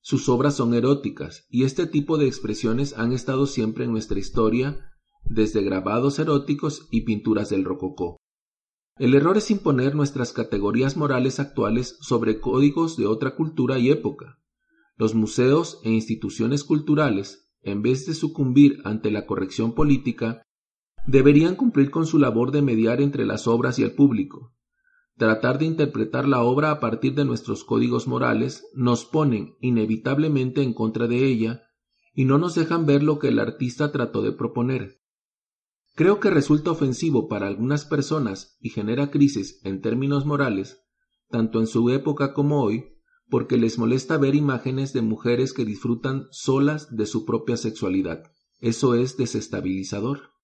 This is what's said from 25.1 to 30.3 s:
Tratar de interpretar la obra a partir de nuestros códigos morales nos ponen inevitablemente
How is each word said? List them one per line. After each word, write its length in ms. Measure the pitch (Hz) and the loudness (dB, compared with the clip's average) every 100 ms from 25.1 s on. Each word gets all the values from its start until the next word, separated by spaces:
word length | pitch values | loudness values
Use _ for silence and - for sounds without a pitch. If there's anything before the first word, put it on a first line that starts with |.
| _ | _
Tratar 400 | 113 110 123 139 | 0 2 0 0
de 80 | 160 | -2
interpretar 600 | 160 143 - 107 131 135 | 0 -2 -2 -4 -2 0
la 160 | 131 | 2
obra 280 | 120 131 151 | 2 2 0
a 100 | 147 | -2
partir 340 | 117 113 135 | -2 -2 -2
de 120 | 135 139 | 0 -2
nuestros 380 | 120 - - | -2 -6 -8
códigos 440 | - 117 120 123 135 | -2 0 2 0 -2
morales 580 | 123 123 110 127 - - | -2 0 0 -2 -6 -16
nos 300 | 349 123 117 | -2 0 0
ponen 520 | - 156 151 110 - _ | 0 0 2 0 -4 _
inevitablemente 1000 | 127 117 107 110 127 139 156 | 0 0 0 -2 -2 0 0